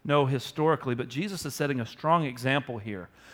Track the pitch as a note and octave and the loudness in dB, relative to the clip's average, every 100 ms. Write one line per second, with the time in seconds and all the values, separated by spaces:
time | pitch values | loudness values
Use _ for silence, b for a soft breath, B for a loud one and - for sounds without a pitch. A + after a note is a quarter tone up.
0 | D#3 D3 C3+ C3+ - - D#3 D#3 C3 A#2+ | 2 4 4 2 -2 0 2 2 0 -2
1 | B2+ B2+ G3+ F#3+ D3 C3 D3 C3 A2+ - | -4 -4 -4 -4 -6 -2 -2 0 -4 -4
2 | D#3 E3+ D3+ B2 B2+ C#3+ - A#2 G#2+ G2+ | 2 2 2 -2 0 0 0 -6 -8 -8
3 | F2 B B | -10 B B